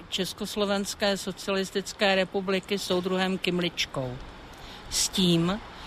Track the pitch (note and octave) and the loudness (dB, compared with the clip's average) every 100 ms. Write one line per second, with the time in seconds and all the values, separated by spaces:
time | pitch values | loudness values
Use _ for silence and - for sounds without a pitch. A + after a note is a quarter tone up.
0 | - - F3+ - G#3 - G3+ G3+ G3+ - | -2 -2 -2 -4 -4 0 2 2 -2 0
1 | G#3 G3 - F3 - F#3+ F#3+ G3+ F#3+ - | 2 2 -2 -6 -2 0 0 -2 -4 2
2 | G3+ F#3+ F#3 G3+ F#3+ F#3+ - G3+ - F3+ | 4 6 4 0 0 0 0 -2 0 0
3 | F#3 F#3 F#3 F#3 - F3+ F3 - - - | 2 2 2 2 2 2 0 0 -4 -2
4 | B2+ B2+ - - - - - - - - | -4 -6 -10 -14 -16 -16 -14 -14 -4 -2
5 | - - F3+ E3+ E3+ G#3 - - | 0 4 4 6 4 0 -6 -14